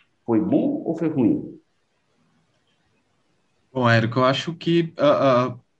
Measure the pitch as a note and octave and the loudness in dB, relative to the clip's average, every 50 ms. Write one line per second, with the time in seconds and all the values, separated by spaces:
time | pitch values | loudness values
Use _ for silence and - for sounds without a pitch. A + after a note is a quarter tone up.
0 | _ _ _ _ _ - - - - - A#3+ D#4+ - D4 C#4+ - - G#3+ E3 - | _ _ _ _ _ -2 0 0 0 2 0 0 0 0 -4 -4 -6 -6 -6 -4
1 | F3 D#3 D3 C#3 A#2+ G2+ D3+ - - - - - _ _ _ _ _ _ _ _ | -4 -4 -2 0 2 2 2 0 -4 -8 -16 -20 _ _ _ _ _ _ _ _
2 | _ _ _ _ _ _ _ _ _ _ _ _ _ _ _ _ _ _ _ _ | _ _ _ _ _ _ _ _ _ _ _ _ _ _ _ _ _ _ _ _
3 | _ _ _ _ _ _ _ _ _ _ _ _ _ _ - C3 B2 A#2 A#2 A2+ | _ _ _ _ _ _ _ _ _ _ _ _ _ _ -6 -2 2 2 2 2
4 | A2 A2+ A#2 C3 B2+ B2+ C#3 E3 - - E3 - - E3+ E3+ E3+ E3+ E3 - - | 2 0 0 0 2 2 0 0 -4 -8 -10 -8 -4 -2 0 0 0 -2 -2 0
5 | C3+ D3 - - C#3 C3+ B2+ A#2+ B2 C3 B2+ - - _ _ _ | 2 2 2 4 2 2 2 2 0 -2 -4 -10 -16 _ _ _